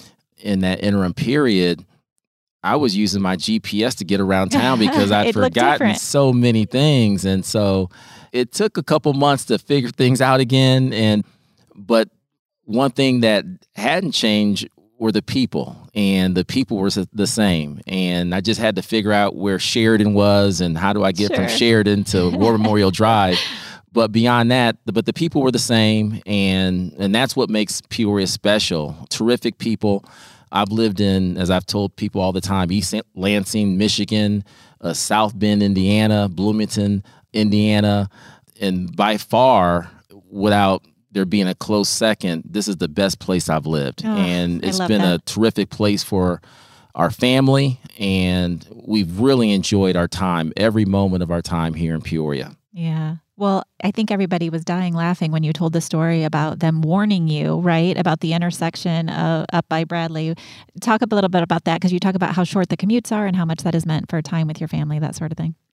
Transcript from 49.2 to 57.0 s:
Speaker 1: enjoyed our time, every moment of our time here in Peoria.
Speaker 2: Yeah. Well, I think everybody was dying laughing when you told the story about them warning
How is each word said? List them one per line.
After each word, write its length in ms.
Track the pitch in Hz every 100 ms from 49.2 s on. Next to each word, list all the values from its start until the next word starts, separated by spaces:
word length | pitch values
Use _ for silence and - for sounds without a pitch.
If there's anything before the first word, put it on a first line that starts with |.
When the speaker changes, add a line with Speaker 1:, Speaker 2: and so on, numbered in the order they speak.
| 131 131 110
Speaker 1:
enjoyed 440 | 101 - 101 95 87
our 100 | 87
time, 460 | - 92 85 80
every 300 | - 110 107
moment 380 | 98 98 98 92
of 80 | 87
our 100 | 85
time 320 | - 85 82
here 220 | 80 82
in 80 | 80
Peoria. 520 | - 82 78 69 69 - _
Speaker 2:
Yeah. 440 | 180 160 156 156 165 _ -
Well, 260 | 202 190 - -
I 80 | 208
think 200 | 214 214
everybody 400 | 202 185 175 165
was 160 | 165 165
dying 280 | 175 180
laughing 380 | 165 170 180 160
when 100 | 160
you 100 | 156
told 180 | 165 165
the 80 | 160
story 440 | - 160 165 165
about 340 | 156 156 156 -
them 240 | 160 160
warning 440 | 156 190